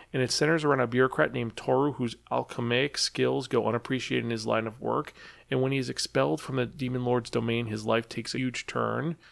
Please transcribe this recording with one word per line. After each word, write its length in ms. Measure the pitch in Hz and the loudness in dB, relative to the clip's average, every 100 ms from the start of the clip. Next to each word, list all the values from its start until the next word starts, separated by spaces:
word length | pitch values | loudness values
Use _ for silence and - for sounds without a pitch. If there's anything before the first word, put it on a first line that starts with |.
| - | -4
and 80 | 131 | 0
it 80 | 123 | 2
centers 340 | - 151 165 | 2 4 4
around 160 | 147 135 | 4 4
a 60 | 120 | 4
bureaucrat 480 | 123 131 - 147 | 4 4 4 2
named 220 | 127 113 - | 0 -4 -4
Toru 360 | - 131 143 | 2 2 2
whose 240 | 135 120 - - | 0 -4 -6 -4
alchemic 640 | 123 120 - 120 120 143 - | -2 -2 -2 0 2 0 0
skills 520 | - - 127 135 127 | -2 2 2 2 0
go 180 | 117 110 | 0 2
unappreciated 580 | 117 - 131 - 127 | 0 -2 -4 -2 -2
in 60 | 117 | 0
his 160 | 113 113 | -2 0
line 200 | 113 113 | 0 -2
of 140 | 123 | -4
work, 320 | 117 123 147 - - - - | -2 -2 -2 -10 -20 -18 -4
and 100 | 131 | 0
when 120 | 131 | 0
he 60 | 139 | 0
is 120 | 127 | -2
expelled 500 | 123 - 139 139 156 | -4 -2 2 2 0
from 160 | - 131 | -2 -2
the 80 | |
demon 400 | 120 - 127 127 | -2 -4 -4 -2
lord's 240 | 123 123 117 | 0 0 0
domain, 380 | 117 113 117 117 | -2 0 -2 -2
his 180 | 107 | -4
life 240 | 110 113 113 | 2 0 0
takes 260 | - 110 | -8 -6
a 40 | 120 | -4
huge 280 | 127 120 - | -4 -4 -6
turn. 500 | 120 113 117 156 160 - | -2 0 0 -4 -6 -12